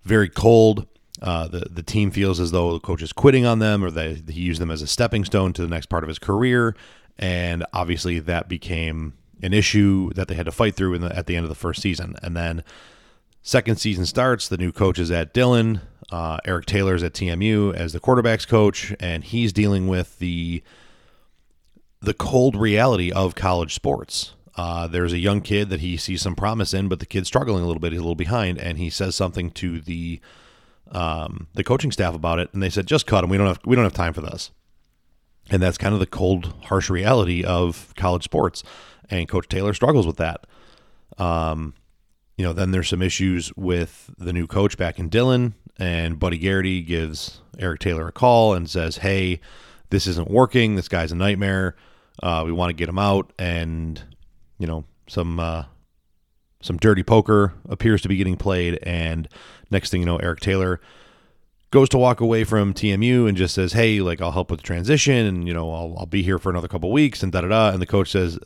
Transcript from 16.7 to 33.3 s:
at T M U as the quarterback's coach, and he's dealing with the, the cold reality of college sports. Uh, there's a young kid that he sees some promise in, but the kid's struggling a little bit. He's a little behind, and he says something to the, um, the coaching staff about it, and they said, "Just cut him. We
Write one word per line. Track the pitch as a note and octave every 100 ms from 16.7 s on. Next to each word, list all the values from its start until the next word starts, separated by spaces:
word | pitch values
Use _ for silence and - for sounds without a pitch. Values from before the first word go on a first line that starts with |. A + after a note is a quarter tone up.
| G#2 F#2+ F2+
at | E2+
T | - F#2
M | E2+
U | G#2+ G#2+ G2+
as | E2 E2+
the | E2
quarterback's | - B2 A#2 A2 -
coach, | A2+ G#2 - - G#2
and | F2+ E2
he's | - A#2 A#2
dealing | F#2 G#2 G2 F#2
with | F#2 F2 -
the, | F2+ E2+ E2+ E2+ - - - _ _ _ _ _ _ _ _ _ _ _
the | G2+
cold | - - B2+ C3 A#2+
reality | A2 G#2 C3 G#2+ F2
of | F2+ F#2
college | - F#2+ F2+ D#2+
sports. | - - - - - - - _
Uh, | - E2+ E2+ E2+
there's | F2 F2
a | F2
young | F#2+ G2+
kid | F2+ G2+ G2+
that | F2+
he | F2 F2
sees | - F2+
some | G2
promise | E2 G2+ A2+ F#2+
in, | F#2+ G2
but | F2
the |
kid's | - F#2+ F#2
struggling | C3 A#2+ G2
a | F2
little | D#2+
bit. | E2+
He's | E2
a |
little | E2
behind, | D#2+ E2+ A#2 F#2+ E2+
and | E2+ D#2
he | E2+
says | - F#2+
something | - F#2 F2+ F2
to | - F2+ E2
the, | D#2 E2+ E2+ D#2+ - - - _ _ _ -
um, | F#2 E2 D#2+ D#2 - E2
the | -
coaching | - C3+ D3
staff | - F2+
about | E2 E2 E2+
it, | F2
and | G2
they | F#2
said, | G2+ F2
"Just | D3+ -
cut | G#2
him. |
We | F2+